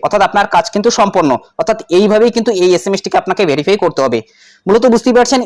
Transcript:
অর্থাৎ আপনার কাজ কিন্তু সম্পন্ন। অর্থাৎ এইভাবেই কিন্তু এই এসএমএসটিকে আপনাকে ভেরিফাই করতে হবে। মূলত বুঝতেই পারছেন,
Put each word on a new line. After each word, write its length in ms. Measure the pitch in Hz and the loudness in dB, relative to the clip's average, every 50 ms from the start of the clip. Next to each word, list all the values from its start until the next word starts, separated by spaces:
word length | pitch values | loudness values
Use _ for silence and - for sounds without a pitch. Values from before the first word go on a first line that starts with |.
| - | -2
অর্থাৎ 180 | 147 - 208 196 175 | -2 0 0 0 0
আপনার 180 | - 208 196 - - | 0 -2 -2 0 0
কাজ 100 | 175 165 - - | -2 -2 -2 -4
কিন্তু 140 | 208 196 233 - - | -2 -2 0 0 0
সম্পন্ন। 320 | 214 196 - 190 165 143 127 117 - _ _ - | 0 0 0 0 0 0 0 -2 -4 _ _ -6
অর্থাৎ 180 | 135 - 226 - - - 170 180 | -4 -4 -4 -6 -4 -2 0 2
এইভাবেই 320 | 208 208 214 214 226 240 226 | 2 2 2 2 2 2 0
কিন্তু 140 | 233 220 240 220 185 180 | 0 -2 -2 -2 0 2
এই 80 | 180 180 | 2 2
এসএমএসটিকে 400 | 170 - 196 196 196 - 190 - 180 - | 0 0 -4 -6 -6 -6 -4 -4 -4 -4
আপনাকে 200 | - 180 - 208 160 | -4 -2 -2 -2 0
ভেরিফাই 260 | 139 147 143 - 196 208 - | 0 -2 0 -2 -2 0 0
করতে 160 | 165 151 - 135 | -2 -2 -2 -2
হবে। 140 | 131 120 113 110 _ _ _ _ _ _ _ _ | -2 -2 -4 -6 _ _ _ _ _ _ _ _
মূলত 180 | 185 196 233 240 254 226 | 0 0 2 4 2 2
বুঝতেই 220 | 226 - 254 233 247 | 2 0 2 2 2
পারছেন, 220 | 240 - 277 254 240 | 2 2 0 -2 -2